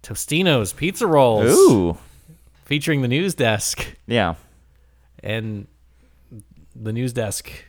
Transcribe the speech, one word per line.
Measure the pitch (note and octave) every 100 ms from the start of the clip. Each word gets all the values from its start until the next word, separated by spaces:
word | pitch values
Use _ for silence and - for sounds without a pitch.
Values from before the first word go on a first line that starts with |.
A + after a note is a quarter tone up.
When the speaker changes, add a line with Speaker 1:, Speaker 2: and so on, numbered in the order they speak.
| -
Speaker 1:
Tostino's | G#2 - D3+ F#3 C3+ G2+
Pizza | - D#3+ G3 A3
Rolls. | D3+ B2+ A2 A2
Speaker 2:
Ooh. | E4+ F#4+ A2+ F2 E2 - - - - _ _ -
Speaker 1:
Featuring | D3 C#3+ D3
the | B2+
news | C3+ F#3+
desk. | - A#2 G#2+ - - - - -
Speaker 2:
Yeah. | A#2 F2+ E2 _ _ _ _ _ _ _ -
Speaker 1:
And | - A2 A2 G#2+ - _ _ _ _ _ _ A2+ - - - -
the | A2
news | A2+ B2+
desk | A#2+ G#2+ - - -